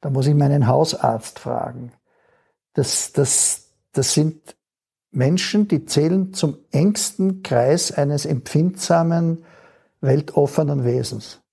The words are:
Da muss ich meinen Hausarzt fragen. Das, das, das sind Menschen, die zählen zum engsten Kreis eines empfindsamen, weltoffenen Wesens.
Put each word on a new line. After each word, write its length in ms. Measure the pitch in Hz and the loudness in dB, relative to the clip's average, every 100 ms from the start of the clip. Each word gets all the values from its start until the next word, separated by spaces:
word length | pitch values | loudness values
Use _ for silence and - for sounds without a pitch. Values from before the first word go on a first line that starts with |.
Da 80 | 147 | -2
muss 160 | 131 135 | 0 2
ich 80 | |
meinen 320 | 147 143 143 120 | 4 4 4 4
Hausarzt 720 | 135 156 - 127 113 - - | 2 2 0 -2 -2 -6 -14
fragen. 540 | - 123 123 123 123 - _ _ _ _ _ _ _ - | -8 -6 -6 -10 -16 -18 _ _ _ _ _ _ _ -4
Das, 380 | 127 - - | -2 -2 -4
das, 560 | - 139 - - - _ _ _ | -2 0 2 0 -2 _ _ _
das 220 | - 131 | -2 0
sind 420 | - 156 156 - - _ _ _ _ _ | 2 0 -2 -16 -20 _ _ _ _ _
Menschen, 560 | - 131 180 - 214 208 | 0 2 2 0 0 2
die 180 | 156 156 | 0 0
zählen 480 | - 156 185 190 | 0 2 0 -2
zum 240 | 190 156 143 _ | -2 -4 -4 _
engsten 720 | 139 180 214 - - 190 190 | 0 2 0 -4 -2 -2 -2
Kreis 480 | - 123 123 165 - | -2 2 2 2 0
eines 340 | - 143 147 147 | -2 0 0 -2
empfindsamen, 1200 | 143 - 147 170 180 - 170 165 165 165 165 - - - _ _ _ | -4 -2 0 0 -2 0 2 2 0 0 -2 -8 -20 -20 _ _ _
weltoffenen 840 | 139 139 147 - 143 - 151 143 | 0 0 0 -2 -2 -2 -2 -2
Wesens. 600 | 120 127 120 107 - - _ | -2 -2 -4 -8 -14 -20 _